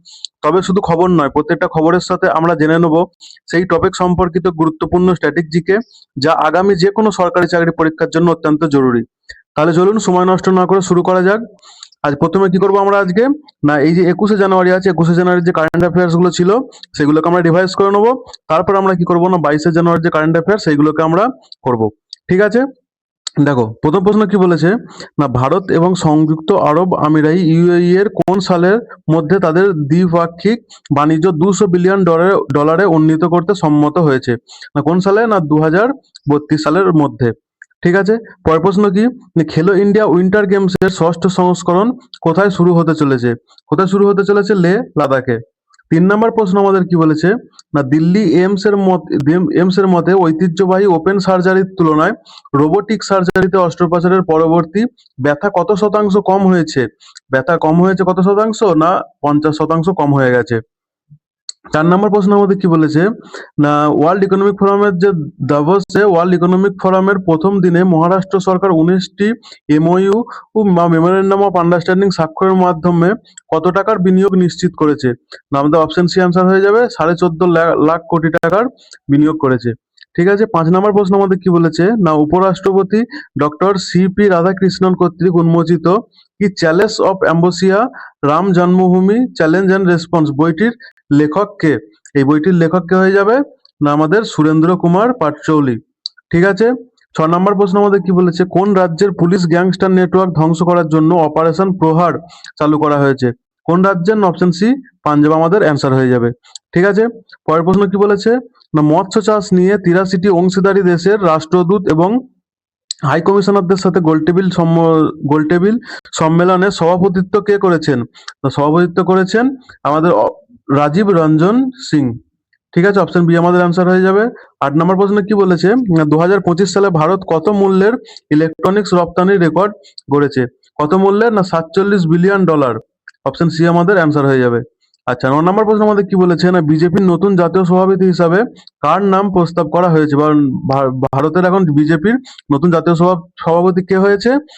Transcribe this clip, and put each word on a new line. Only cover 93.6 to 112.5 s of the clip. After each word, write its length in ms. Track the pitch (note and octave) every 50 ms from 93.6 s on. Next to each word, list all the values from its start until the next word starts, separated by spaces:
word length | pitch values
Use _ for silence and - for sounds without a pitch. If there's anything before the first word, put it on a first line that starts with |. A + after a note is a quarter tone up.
| _ _ _ -
না, 100 | D3 D3
আমাদের 320 | D3 D3+ D#3 D3+ E3 G#3+ A3
সুরেন্দ্র 540 | G#3+ - - D3+ D#3 D#3 D#3+ D#3 E3+ F#3 F#3
কুমার 360 | - F3 F3 F#3 A3 B3 B3
পাটচৌলি। 640 | B3 E3 D3 D3 - - - D#3 D3+ C#3+ C3 A#2 G#2+ - _ _ _ - - _ _ _ -
ঠিক 140 | - E3+ F3+
আছে, 260 | G3 G3 F#3+ A3+ A#3 B3+ B3+ - - _ _ _ _ - -
ছ 40 |
নম্বর 340 | D#3+ D#3 E3+ F3 F#3 G3+ G#3
প্রশ্ন 220 | F#3 G3+ G3 F#3 G3+
আমাদের 220 | G3+ G#3 G3 G3
কি 120 | F#3 F#3
বলেছে? 320 | F#3+ F3 F3+ F3+ E3+ F3 F3+
কোন 280 | F3+ - F3+ F#3+ G#3 G3+
রাজ্যের 380 | F#3 F#3 F3+ E3 D#3 G3 G3+
পুলিশ 360 | F3+ - E3+ E3+ F#3 G3+ F3 E3
গ্যাংস্টার 440 | E3 E3+ F3+ F#3+ F3+ - G3 F#3+
নেটওয়ার্ক 420 | F#3 F#3 F#3 F3 F3+ F#3 F#3+ F#3 E3
ধ্বংস 300 | D3+ D#3+ D#3+ E3+ D#3 F3+
করার 240 | F3 F3 F3 E3+ D#3
জন্য 260 | D#3 D#3+ D#3 D#3+ F3+
অপারেশন 640 | F3 D#3 D3+ D3+ D#3 D#3+ E3 D#3 D#3+ G3 G3 F3+ F#3
প্রহার 360 | E3 D#3+ D#3+ E3 F3 E3+ C#3+ A#2+ - - - - - - - -
চালু 200 | D#3 D3 D3+ D3
করা 180 | D3+ D3 D3 C#3+
হয়েছে? 340 | C#3 C#3 C3+ C3 C3 A#2+ A#2+ _ _ _ _ _ _
কোন 200 | - E3 F3+ F#3+
রাজ্যের? 340 | G3 G3 F3+ E3 G3+ A3 G#3+
না, 100 | G3+ F3+
অপশন 240 | E3 - F#3 F3+
সি 240 | D#3+ E3+ G3+ A3+ C4 C#4 - - _ _ -
পাঞ্জাব 280 | D3+ D3 D3 D3 D3+ D#3+
আমাদের 360 | D#3+ D#3+ E3 F3+ G#3+ G3 D#3
আনসার 240 | D3 C3 - C#3 C3
হয়ে 160 | C3 C3 B2+
যাবে। 220 | B2+ B2 A#2 A#2+ A#2+ - _ _ - - _ _
ঠিক 140 | - E3+ F#3
আছে, 220 | G3+ G3 G3+ A3+ A#3 A#3 - - _ - - _
পরের 180 | - D#3 E3 E3
প্রশ্ন 260 | F3 F#3+ G3 G3+ G3
কি 80 | F#3+ G3
বলেছে? 380 | G3+ G#3 G#3 G3+ - A3+ A#3 B3+ B3 - _ _ _ _ -
না, 60 | D#3
মৎস্য 400 | D3+ D3+ D3+ F3 G3 F#3+ - A3
চাষ 320 | F#3+ G#3+ G#3+ G#3 G3 - F#3
নিয়ে 240 | F3+ F3+ F#3 G3+ G#3
তিরাশিটি 520 | G3 F3 E3+ F#3 G3 F#3 F#3+ F#3 E3+ G#3
অংশীদারি 520 | F#3+ E3+ F3+ F#3 F#3 G3 F3+ G3 F#3+ G3+
দেশের 360 | F#3+ F3+ F3 E3 - F#3+ G#3 G#3+
রাষ্ট্রদূত 680 | G3+ E3+ D#3 D#3 D#3 - - F3+ F3 E3 G3 G#3 F#3+ F#3+
এবং 280 | D#3 D#3 E3+ F#3+ A3 B3+ B3+ - _ _ _ _